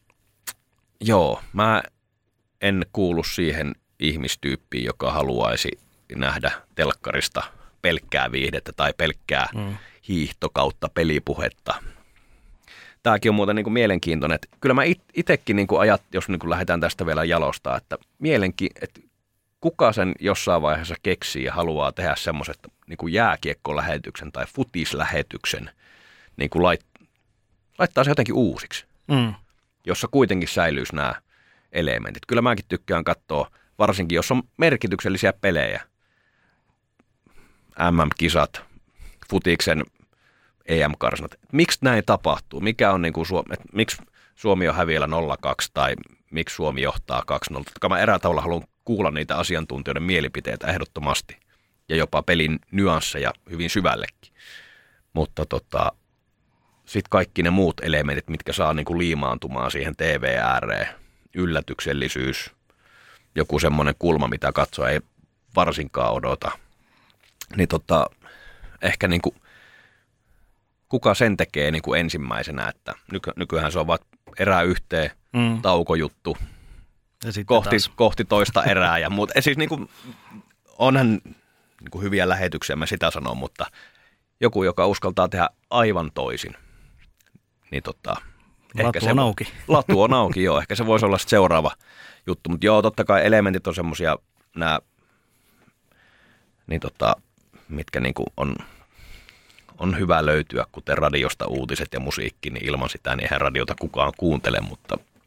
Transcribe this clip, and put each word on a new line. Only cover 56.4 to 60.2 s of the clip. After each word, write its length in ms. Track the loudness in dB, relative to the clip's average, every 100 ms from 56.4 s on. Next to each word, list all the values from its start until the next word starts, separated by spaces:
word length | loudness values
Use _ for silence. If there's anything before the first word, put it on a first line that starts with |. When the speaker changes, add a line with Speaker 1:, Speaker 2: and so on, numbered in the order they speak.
| _ _ _ _ -6
Speaker 1:
sit 220 | -6 0
kaikki 360 | 0 0 0
ne 60 | 2
muut 300 | 4 2 0
elementit, 460 | -2 0 0 -4 -6
mitkä 240 | -8 -6
saa 200 | -2 0
niinku 240 | 0 -2 -2
liimaantumaan 760 | 0 0 -2 -4 -6 -6 -4
siihen 240 | -4 -6 -4
T 60 |
V 220 | -2 0